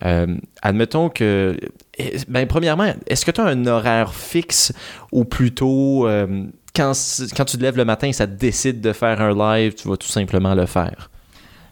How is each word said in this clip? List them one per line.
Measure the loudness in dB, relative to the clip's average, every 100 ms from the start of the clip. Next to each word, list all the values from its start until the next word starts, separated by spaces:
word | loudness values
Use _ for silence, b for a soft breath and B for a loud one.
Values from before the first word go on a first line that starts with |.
| 0
Euh, | 2 2 -2 -8 -4
admettons | 0 2 2 2 0
que, | 2 2 2 2 -2 -8 -14 _ -10
eh, | -8 -6 -4
ben, | -2 0
premièrement, | 2 2 2 0 -2 -4
est-ce | -2 -2
que |
t'as | 0 0
un | 0 0
horaire | 0 2 0 0
fixe | -6 -4 -4 -2 0 0 B B B B
ou | -2 0
plutôt, | 0 0 2 0 2 2 2 2
euh, | 2 0 -4 -6 -14 -6
quand | 0 0
c-, | 0 -4 -6 -6 -2
quand | -2
tu | 0
te |
lèves | 0 2
le |
matin, | 2 2 0
ça | 0 -2
te | 0
décide | 0 2 -2 0
de | -2
faire | 0 0 2
un | 2
live, | 2 2 4 2
tu | -2 -6
vas | -4
tout | -2
simplement | -2 0 2 4 2
le | 2
faire ? | 0 -2 -6 -18 b b b b b b